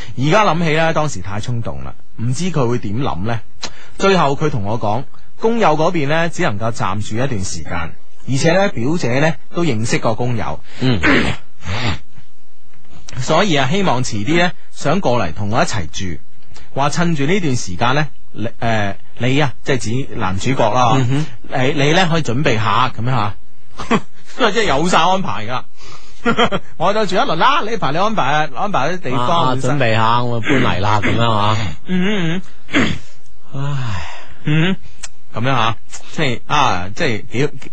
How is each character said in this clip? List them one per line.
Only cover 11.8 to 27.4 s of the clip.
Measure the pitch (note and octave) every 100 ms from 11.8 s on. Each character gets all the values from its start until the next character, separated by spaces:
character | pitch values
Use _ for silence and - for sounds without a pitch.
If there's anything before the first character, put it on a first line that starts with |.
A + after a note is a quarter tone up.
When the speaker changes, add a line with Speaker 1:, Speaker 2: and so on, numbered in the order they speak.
| A#2+ D#2+ - - - - - - - - - - - B2+
Speaker 1:
所 | B2+ D#3+
以 | G#3 C#3+
啊， | C3
希 | G3
望 | F3+ B2
遲 | A2+ G#2
啲 | G2+ E3+
呢， | F3 - -
想 | - - F#3+
過 | C3 A#2+
嚟 | E2+
同 | F#2+ G2+
我 | B2
一 | F#3
齊 | G#2 D#2
住， | - F#2+ D#2 - - - - - C3+
話 | C#3+
趁 | D#3 E3+ D3+
住 | C#3
呢 | G3+
段 | D#3+ A#2+
時 | - F2
間 | A#2 C#3+
呢， | D3+ - -
你， | - A2+ -
呃， | A#2 A2 G2+ G2 - -
你 | A#2+ C3+
啊， | C#3 -
即 | -
係 | C3
指 | A2 B2+ C#3+ G#2
男 | F#2 F#2+
主 | A#2+
角 | C3+ A2
啦， | B2+ B2 C3+
Speaker 2:
嗯 | B2
哼。 | C#3 D#3 -
Speaker 1:
你， | - C3+ C3+ D3
你 | C#3+
呢， | E3+ F3+
可 | E3
以 |
準 | A2+ A#2+
備 | D3 A2
下， | A2 G#2+ B2+
咁 | -
樣 | A#2+
下。 | B2+ G#2 - - - - -
<laughs> | - A3+ - - - -
因 | A3+
為 |
即 | G#3
係 |
有 | G3 C#3 F3
晒 | F3
安 | F3 F#3+
排 | D#3 G2+ G#2+
㗎。 | B2+ - - - - - -
<laughs> | A#3 - A#3+ G3 - -
我 | E3+
就 | G#3+ G3+
住 | F#3
一 |
輪 | C4
啦， | D#3+